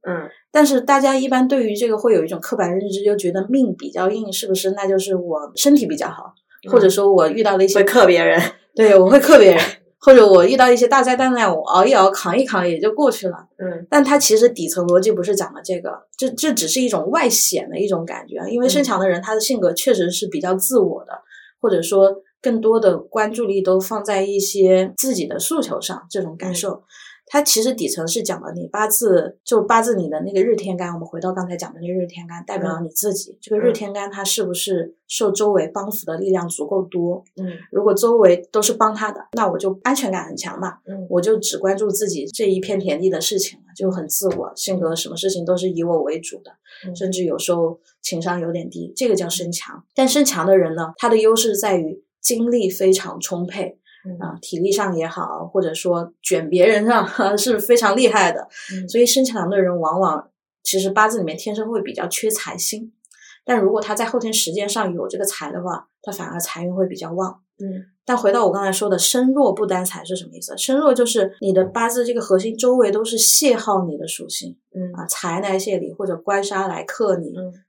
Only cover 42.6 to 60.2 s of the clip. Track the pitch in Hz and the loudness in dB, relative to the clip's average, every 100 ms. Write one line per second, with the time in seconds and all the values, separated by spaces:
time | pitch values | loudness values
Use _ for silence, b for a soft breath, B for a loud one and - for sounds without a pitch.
42.6 | 190 196 185 147 185 165 - 196 - - | -2 -4 -4 -2 -2 -2 -4 -4 -6 -10
43.6 | _ - 190 180 - - 190 - - - | _ -6 -4 -4 -6 -4 -4 -4 -10 -10
44.6 | - 185 165 165 - 170 196 185 170 180 | -6 -4 -4 -4 -8 -6 -4 -4 -4 -2
45.6 | 185 165 170 165 147 160 170 - - _ | -2 -4 -2 -2 -2 -6 -10 -18 -20 _
46.6 | B B 185 175 185 185 170 165 - 170 | B B -16 -8 -6 -4 -4 -4 -4 -2
47.6 | 165 165 _ _ - 170 175 175 165 170 | -2 -4 _ _ -8 -6 -6 -6 -6 -6
48.6 | 175 170 175 - 247 185 170 175 175 175 | -8 -12 -12 -4 -2 0 -2 -6 -6 -10
49.6 | - - _ - 262 294 285 175 175 190 | -12 -20 _ 0 2 2 0 0 2 4
50.6 | 165 160 160 - 233 220 220 226 233 196 | 2 -4 -8 -4 0 4 4 2 0 -2
51.6 | 214 180 160 190 _ _ - 226 233 240 | 0 -2 -2 -8 _ _ -4 -2 0 0
52.6 | 190 - 190 190 - 180 - 175 180 208 | -2 0 2 2 -2 -10 -8 -6 -8 -8
53.6 | 185 - b b 185 175 175 - - 165 | -10 -10 b b -16 -12 -12 -12 -10 -4
54.6 | 190 202 196 165 160 175 160 156 170 190 | -2 0 -2 -4 -6 -6 -8 -8 -4 -2
55.6 | 170 160 180 170 170 _ - 170 160 180 | -2 -4 -4 -4 -4 _ -4 -4 0 4
56.6 | 180 208 220 233 190 - 196 202 254 214 | 4 4 2 2 0 -2 0 0 0 -2
57.6 | - 240 214 214 247 220 175 - - B | 2 2 4 4 4 4 2 0 -10 B
58.6 | B 190 185 233 240 269 254 220 170 196 | B -12 -4 2 2 2 0 -2 -2 0
59.6 | 180 175 160 175 180 151 | 0 0 -2 0 0 -2